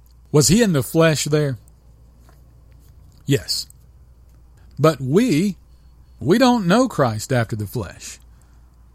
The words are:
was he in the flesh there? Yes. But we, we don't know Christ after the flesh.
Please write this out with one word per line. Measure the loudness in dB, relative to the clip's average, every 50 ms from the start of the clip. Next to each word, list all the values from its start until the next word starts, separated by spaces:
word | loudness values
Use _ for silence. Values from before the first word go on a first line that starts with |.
| -20 _ _ -20 -8 -2
was | 0 2 2
he | 4 4 2 2
in | 2
the | 0 0 -2
flesh | -2 0 2 2 2 2 0 -2
there? | -2 -2 -2 -2 -2 -6 -8 -12 -20 -20 _ _ -20 -20 -20 -20 -20 -20 -20 -20 -20 -20 -20 -20 -20 -20 -20 -20 -20 -20 -20 -20 -20 -20 -20 -20 -20 -20 -10 -4
Yes. | -2 -2 -2 -2 -4 -10 -10 -10 -12 -18 -20 -20 -20 -20 -20 -20 -20 -20 -20 -20 -20 -20 -20 -20 -20 -20 -20 -20 -16 -4 0
But | 0 0 0 0
we, | -2 0 0 2 2 2 2 0 0 -2 -4 -8 -14 -20 -20 -20 -20 -20 -20 -20 -20 -20 -16 -6
we | -2 0 2
don't | 4 4 2 2 2 2
know | 2 2 2 2
Christ | 0 0 -2 -2 0 -2 -4 -4 -2 -2
after | -2 -2 -2 -4
the | -8 -8
flesh. | -8 -8 -8 -10 -10 -14 -18 -18 -18 -20 -20 -20 -20 -20 -20 -20 -20 -20 -20 -20 -20 _ -20 -20 -20